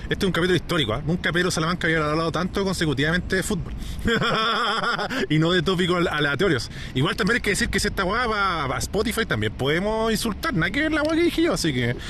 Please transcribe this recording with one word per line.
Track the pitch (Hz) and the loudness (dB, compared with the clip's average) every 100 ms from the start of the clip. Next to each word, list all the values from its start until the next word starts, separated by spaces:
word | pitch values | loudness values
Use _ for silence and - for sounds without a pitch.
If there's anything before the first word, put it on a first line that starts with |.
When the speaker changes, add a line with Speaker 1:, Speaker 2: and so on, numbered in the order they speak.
| - | -4
Speaker 1:
Este | - | 0
es | 196 | 0
un | |
capítulo | 170 180 180 | 2 2 2
histórico, | - 170 107 | 2 0 0
¿ah? | 117 151 | 0 -2
Nunca | 175 185 | -2 0
Pedro | 170 175 | 2 2
Salamanca | 175 160 180 170 | 0 0 0 2
había | 160 151 | 2 2
hablado | 156 165 | 0 0
tanto | 151 180 202 190 | -2 -2 0 -2
consecutivamente | 180 160 131 160 180 - 190 | 0 0 2 2 0 0 -2
de | |
fútbol. | 165 208 - - - - | 0 -2 -4 -6 -8 -4
<laughs> | 220 226 226 214 220 220 226 214 208 208 196 254 - | 0 2 2 0 0 0 0 0 -2 -2 -2 -4 0
Y | 156 | 2
no | 165 | 4
de | 180 | 2
tópicos | 180 180 180 180 | 2 0 2 2
ale-, | 175 | 0
aleatorios. | 151 147 139 190 127 - - - 127 | 0 0 2 2 2 -2 -8 -6 -2
Igual | 170 - | 0 0
también | 185 240 | 0 0
hay | |
que | 208 | 0
decir | 185 233 | 0 0
que | 202 | 0
si | 208 | 0
esta | - | 0
weá | 185 226 247 | -2 0 0
va, | 208 196 165 135 | 0 0 0 -2
va | 127 | -2
a | |
Spotify, | - 190 226 226 214 | -2 -2 0 -2 -2
también | 120 107 | 0 -2
podemos | 120 131 165 208 220 226 | 0 0 0 0 0 0
insultar. | 220 233 - 320 | 0 -2 -2 -2
Nada | 196 175 | 0 0
que | 254 | 0
ver | 311 | 0
la | 311 | 0
weá | 302 320 | 2 2
que | |
dije | 349 - | 2 2
yo, | 330 | 2
así | 185 165 | 2 0
que | 127 120 | 0 0
si | |
Speaker 2:
No, | 120 | -2